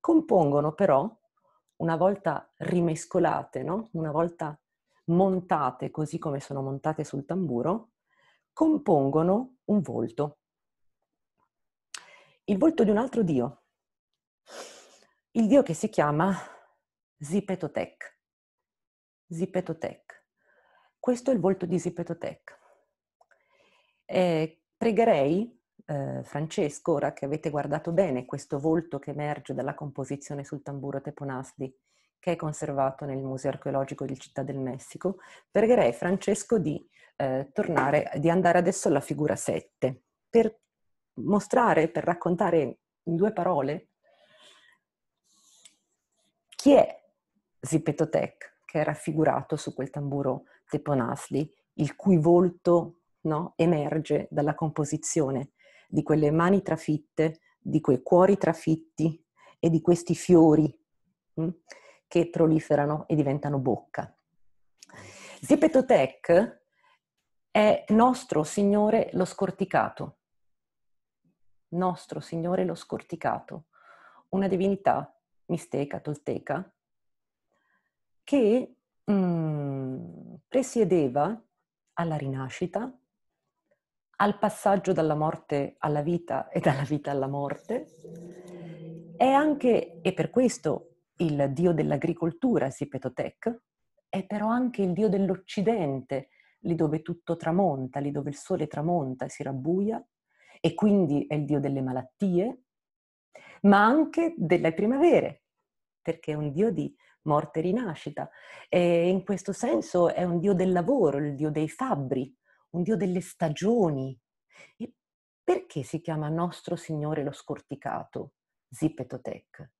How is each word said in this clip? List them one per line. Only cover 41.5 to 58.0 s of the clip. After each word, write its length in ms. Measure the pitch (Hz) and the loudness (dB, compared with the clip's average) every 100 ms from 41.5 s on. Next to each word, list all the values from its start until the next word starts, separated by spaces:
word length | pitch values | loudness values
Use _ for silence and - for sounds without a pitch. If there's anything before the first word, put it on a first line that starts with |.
| - 226 160 160 | 2 4 4 2
per 160 | - | 0
raccontare 760 | 160 170 175 175 190 170 131 120 _ _ | -2 -2 -2 0 2 2 0 -6 _ _
in 140 | - 170 | -4 0
due 160 | 208 | 0
parole 560 | 214 175 160 135 160 _ _ _ _ _ _ - _ _ _ _ _ _ _ _ _ _ _ - _ _ _ _ _ _ _ _ - | 0 0 0 -2 -6 _ _ _ _ _ _ -20 _ _ _ _ _ _ _ _ _ _ _ -20 _ _ _ _ _ _ _ _ 0
chi 80 | - | 6
è 260 | 262 - - _ _ _ _ _ _ | 6 6 0 _ _ _ _ _ _
Zipetotec, 1000 | - 156 151 147 156 156 - _ - _ | -4 -2 -2 -2 0 0 -2 _ -20 _
che 160 | - 160 | -8 -2
è 40 | |
raffigurato 720 | 151 151 - 151 156 131 139 | -2 -4 -6 0 0 0 -4
su 200 | 156 - | -8 -8
quel 160 | - 139 | -8 -8
tamburo 540 | - 143 139 135 127 - _ _ | -6 -6 -2 -2 -4 -8 _ _
teponasli, 880 | 151 147 139 117 123 - 135 156 _ _ | -6 -2 0 0 -6 -4 -4 -4 _ _
il 200 | - 147 | -4 -4
cui 220 | - 196 175 | -2 4 4
volto, 880 | 156 175 185 175 - 170 151 - _ _ | 6 6 4 0 2 2 2 -12 _ _
no, 280 | 156 151 180 _ | -4 -4 -6 _
emerge 720 | 165 160 143 156 147 147 151 | 2 2 0 -4 0 -2 0
dalla 240 | 151 147 | -2 -2
composizione 960 | 156 156 - 147 151 - 170 135 135 143 _ _ _ _ | 0 -4 -2 -4 -4 -2 0 0 -2 -6 _ _ _ _
di 160 | - | -4
quelle 280 | - 196 147 | 2 2 4
mani 320 | 156 175 196 | 4 4 4
trafitte, 800 | 185 160 - 151 - - 160 160 _ _ | 2 -4 -2 -2 -2 -2 -2 -2 _ _
di 240 | - 151 | -2 -2
quei 200 | - 127 | 2 0